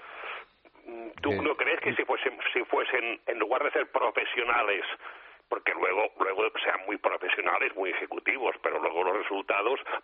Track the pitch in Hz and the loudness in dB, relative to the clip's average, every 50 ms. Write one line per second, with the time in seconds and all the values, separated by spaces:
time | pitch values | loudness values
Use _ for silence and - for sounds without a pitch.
0 | - - - - - - - - - - _ _ - - - - - 117 117 117 | -18 -16 -14 -12 -10 -10 -10 -10 -12 -16 _ _ -20 -20 -20 -20 -16 -14 -12 -10
1 | 113 113 - - - 143 101 95 - - 104 - 127 131 127 - - 110 113 - | -10 -12 -6 -2 0 0 2 2 2 0 0 0 0 0 0 0 0 0 0 0
2 | 135 - 123 - - 127 120 - - - - 127 120 - - 135 - - 127 120 | 0 0 0 0 0 -2 -2 -2 -2 -2 0 0 0 2 0 0 2 2 0 0
3 | 117 117 107 - _ - - 113 104 104 123 131 147 135 - 151 120 - - 143 | 0 -2 -4 -4 _ -4 -2 0 0 2 2 2 2 2 0 0 0 0 0 0
4 | 120 113 - 127 107 - - 123 117 120 117 120 113 104 101 87 82 - - - | 0 2 2 0 -2 0 0 0 2 2 4 4 4 4 2 0 -2 -4 -8 -8
5 | - - - - - - - - _ - 117 101 - 95 85 82 92 92 92 101 | -10 -14 -16 -16 -18 -20 -20 -20 _ -4 -4 -2 0 0 0 2 2 2 4 2
6 | 113 - - - 95 98 95 98 110 110 - - - 98 87 90 92 101 104 - | 2 0 0 0 0 2 2 2 0 0 0 0 0 0 0 0 -2 -4 -2 0
7 | - 101 92 - 92 87 - 107 90 87 87 107 135 127 - 95 98 90 78 - | 2 0 0 0 0 0 0 2 2 2 2 2 2 0 0 -2 -2 -2 -2 -2
8 | - - - - - 98 120 135 117 92 - - - 78 78 80 80 82 80 85 | -4 -6 -6 -2 -2 -2 0 0 0 -2 0 0 0 0 0 0 0 0 0 2
9 | 92 92 98 104 90 - 101 98 95 - 107 98 101 120 135 - - - - - | 2 2 2 2 0 -2 -4 -2 -2 0 0 2 2 2 0 0 -2 -4 -6 -4